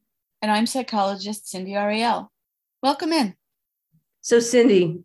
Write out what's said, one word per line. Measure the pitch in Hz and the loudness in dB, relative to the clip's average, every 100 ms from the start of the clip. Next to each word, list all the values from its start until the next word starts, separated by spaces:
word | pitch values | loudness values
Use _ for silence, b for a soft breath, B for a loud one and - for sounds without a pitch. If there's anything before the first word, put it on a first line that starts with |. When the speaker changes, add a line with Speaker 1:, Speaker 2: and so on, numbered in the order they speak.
| _ _ _ _ | _ _ _ _
Speaker 1:
And | 214 | -2
I'm | 214 226 | 0 0
psychologist | 262 233 214 196 196 202 214 - | -2 -4 -2 -2 -2 -8 -12 -12
Cindy | 185 190 202 | -12 -8 -4
Ariel. | 208 214 233 208 202 _ _ _ _ _ | -2 -2 -2 -2 -6 _ _ _ _ _
Welcome | 262 302 339 | -2 -2 0
in. | 330 208 - _ _ _ _ _ _ _ _ | 0 -2 -6 _ _ _ _ _ _ _ _
Speaker 2:
So, | - 233 | 2 2
Cindy, | 233 247 240 190 170 165 | 4 4 6 6 2 -4